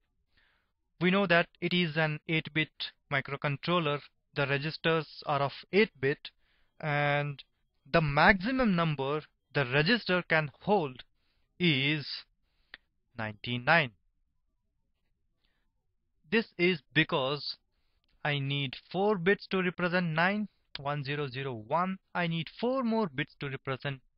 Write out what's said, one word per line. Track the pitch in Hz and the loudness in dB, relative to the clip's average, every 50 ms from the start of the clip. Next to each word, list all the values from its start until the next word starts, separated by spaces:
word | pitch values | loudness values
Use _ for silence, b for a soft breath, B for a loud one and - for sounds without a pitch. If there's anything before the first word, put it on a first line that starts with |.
| _ _ _ _ _ _ _ _ _ _ _ _ _ _ _ _ _ _ _ - | _ _ _ _ _ _ _ _ _ _ _ _ _ _ _ _ _ _ _ -2
we | 165 180 | 0 2
know | 190 202 202 | 2 2 2
that | 170 170 170 170 - _ - | 4 4 2 2 0 _ -8
it | 175 170 180 | -4 -2 0
is | 180 180 156 143 | 0 0 0 0
an | 160 160 156 151 151 _ - | -2 -2 -2 -2 -6 _ -4
eight-bit | 160 160 - - 147 156 156 - _ - - - - _ _ - | -4 -4 -4 -2 -2 -2 -2 -4 _ -10 -12 -12 -12 _ _ -6
microcontroller. | 143 135 - - 139 - - 147 139 - - 170 175 175 160 143 147 143 - - _ _ _ _ - | -4 -4 -4 -6 -6 -6 -4 -4 -4 -4 -2 0 0 0 0 0 -2 -4 -6 -12 _ _ _ _ -4
The | 143 139 | -2 -2
registers | 131 139 139 143 160 - - - 165 160 160 147 - - - - | 0 0 -2 -2 -4 -6 -2 0 0 2 0 0 -4 -10 -10 -6
are | - 147 139 | -2 -2 0
of | 139 135 - - - - | 0 -2 -4 -8 -8 0
eight | 175 196 220 - _ 131 | 2 2 2 2 _ -2
bit, | 131 139 151 - - - - _ _ _ _ _ _ _ _ - | -2 -2 -2 -2 -6 -18 -20 _ _ _ _ _ _ _ _ -8
and | - 151 147 147 147 143 143 147 147 147 139 - - _ _ _ _ _ _ _ _ 139 | -6 -2 0 0 0 2 0 0 -2 -4 -6 -10 -16 _ _ _ _ _ _ _ _ 0
the | 135 165 | 2 2
maximum | 156 143 139 147 165 202 214 185 180 247 262 262 254 208 185 | 2 4 4 6 6 6 6 4 2 -2 0 2 2 2 2
number | 170 170 160 147 135 135 139 151 156 - - _ _ _ _ - | 2 2 0 0 -2 -2 -2 -2 -4 -6 -10 _ _ _ _ -2
the | 147 131 | -2 0
register | 120 135 147 151 180 240 220 - - 180 180 - | 2 2 2 4 4 2 2 2 0 0 0 2
can | - 170 156 156 - - _ | 2 2 2 2 0 -6 _
hold | - 185 214 196 156 135 127 - - _ _ _ _ _ _ _ _ _ _ - | -2 0 2 2 0 -2 -6 -12 -20 _ _ _ _ _ _ _ _ _ _ 2
is | 175 170 143 131 139 143 156 151 135 - - - - _ _ _ _ _ _ _ _ _ - - _ _ _ _ _ _ _ | 4 4 4 4 4 2 2 0 -2 -6 -10 -14 -16 _ _ _ _ _ _ _ _ _ -20 -20 _ _ _ _ _ _ _
ninety-nine. | 113 110 107 107 - - 123 123 120 120 143 165 165 143 120 101 _ _ _ _ _ _ _ _ _ _ _ _ _ _ _ _ _ _ _ _ _ _ _ _ _ _ _ _ _ _ _ _ _ _ _ _ _ _ _ _ _ _ _ _ _ _ 147 | -8 -8 -8 -8 -8 -6 -4 -4 0 2 4 4 4 4 2 -4 _ _ _ _ _ _ _ _ _ _ _ _ _ _ _ _ _ _ _ _ _ _ _ _ _ _ _ _ _ _ _ _ _ _ _ _ _ _ _ _ _ _ _ _ _ _ -2
This | 196 233 214 - _ | 0 0 0 -2 _
is | - 175 185 185 - - _ - | 0 2 2 2 0 -4 _ 0
because | 151 160 - 170 147 131 131 147 143 - - - - _ _ _ _ _ _ _ _ _ _ _ _ - | 0 2 2 0 -2 -2 -2 -4 -4 -6 -10 -12 -14 _ _ _ _ _ _ _ _ _ _ _ _ -4
I | 151 143 143 | -2 -2 -2
need | 135 139 143 143 139 131 - - - - | -2 -2 -2 -2 -4 -6 -8 -10 -12 -8
four | - 180 196 208 214 175 | -4 -2 0 0 0 0
bits | 165 190 202 - - - | 2 0 0 0 -2 -4
to | 196 190 | -2 0
represent | 180 180 - - 180 175 170 185 180 | 0 0 -2 -2 -2 0 0 0 0
nine, | 165 156 165 170 190 202 214 214 - _ _ _ _ - - | 0 2 2 2 2 2 0 -4 -6 _ _ _ _ -14 -8
one | 135 143 147 147 131 | -4 -4 -4 -4 -4
zero | 135 147 147 147 | -4 -4 -4 -4
zero | 135 117 135 139 135 123 | -6 -6 -6 -6 -6 -8
one, | 110 107 113 147 170 185 190 190 - _ _ - | -8 -6 -4 -2 -2 0 -2 -4 -8 _ _ -6
I | 180 175 | -4 -2
need | 170 165 165 156 - - - | -2 -2 -4 -6 -6 -6 -4
four | 226 247 262 269 240 | -2 0 0 0 0
more | 226 226 226 220 | 0 0 0 0
bits | 160 131 135 151 - _ - | -2 -2 -4 -6 -6 _ -10
to | 147 139 | -8 -8
represent | 131 - - 139 135 - - 143 135 131 _ _ _ | -8 -8 -6 -6 -6 -4 -4 -6 -8 -8 _ _ _